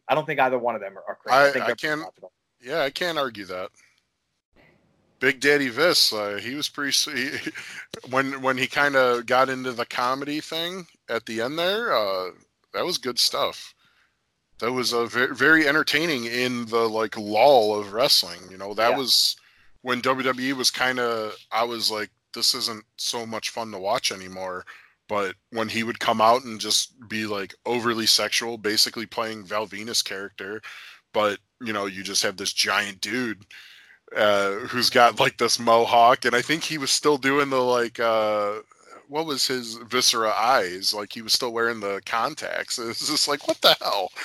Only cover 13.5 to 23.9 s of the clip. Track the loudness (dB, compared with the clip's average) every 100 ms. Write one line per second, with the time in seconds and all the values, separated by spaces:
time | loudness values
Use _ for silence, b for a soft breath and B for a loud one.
13.5 | -4 -16 _ _ _ _ _ _ _ _
14.5 | -6 -4 -2 -2 -2 -2 0 0 2 6
15.5 | 6 6 2 2 0 0 -2 -2 -2 -2
16.5 | -2 -2 0 2 0 -2 -4 -2 6 8
17.5 | 8 6 2 -2 0 2 2 0 -6 -16
18.5 | -12 -8 0 2 2 2 2 2 -4 b
19.5 | b b b -4 -2 0 0 0 -2 -2
20.5 | -2 -2 0 0 0 -2 -2 -6 -10 -6
21.5 | -2 -2 -2 -4 -4 -8 _ _ -4 -2
22.5 | -2 -4 -8 -14 -10 -6 -6 -6 -8 -8
23.5 | -8 -8 -6 -2